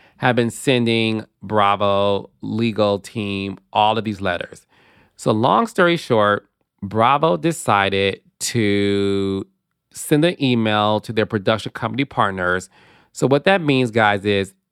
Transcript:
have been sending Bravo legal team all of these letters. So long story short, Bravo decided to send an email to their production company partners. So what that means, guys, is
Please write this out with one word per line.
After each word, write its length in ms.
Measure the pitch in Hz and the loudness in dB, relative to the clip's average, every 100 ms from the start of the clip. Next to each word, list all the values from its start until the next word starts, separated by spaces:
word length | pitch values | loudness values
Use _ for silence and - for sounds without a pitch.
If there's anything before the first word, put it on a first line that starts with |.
| _ _ | _ _
have 180 | 127 120 | 0 0
been 160 | 117 | 0
sending 720 | - - 127 117 113 113 110 - _ | -2 0 2 2 2 0 -2 -8 _
Bravo 880 | 98 107 101 101 101 101 101 101 - _ | -4 2 2 2 2 2 2 0 -6 _
legal 580 | 107 107 117 104 104 101 | -8 -2 -2 0 0 0
team 580 | - 120 101 98 98 95 _ | -6 -8 -6 -6 -8 -10 _
all 240 | 104 107 110 | 0 0 0
of 60 | |
these 180 | 107 98 | -4 -4
letters. 460 | 98 87 - - _ _ _ _ _ - | -4 -4 -8 -16 _ _ _ _ _ -6
So 160 | - | -2
long 340 | 110 127 190 226 | 0 2 2 0
story 320 | - 175 170 | 0 0 0
short, 520 | - 113 104 101 - _ _ _ | 0 2 2 0 -4 _ _ _
Bravo 540 | 98 107 117 143 160 175 | -6 0 2 2 0 0
decided 840 | 160 160 - 101 98 98 98 - _ _ | -2 -2 0 0 2 0 -2 -2 _ _
to 1080 | - 120 107 101 101 101 101 98 98 98 - _ _ _ _ | -6 -2 0 0 0 0 0 0 -2 -4 -6 _ _ _ _
send 320 | - - 151 170 | -16 0 2 2
an 160 | - | 0
email 580 | 135 120 110 107 104 107 | 0 2 2 2 2 0
to 120 | - | -2
their 120 | 110 104 | -4 -2
production 460 | 110 95 110 - | -2 -2 -2 -4
company 340 | - 113 113 139 | -8 -6 -4 -4
partners. 640 | - 104 95 90 90 - _ _ _ _ | -2 -2 0 -2 -2 -4 _ _ _ _
So 140 | - 139 | -2 0
what 160 | 139 165 | 2 2
that 160 | 196 | 2
means, 300 | 151 135 123 | 2 2 2
guys, 340 | 110 107 104 101 | 2 2 2 0
is 280 | 101 95 - _ | -2 -2 -10 _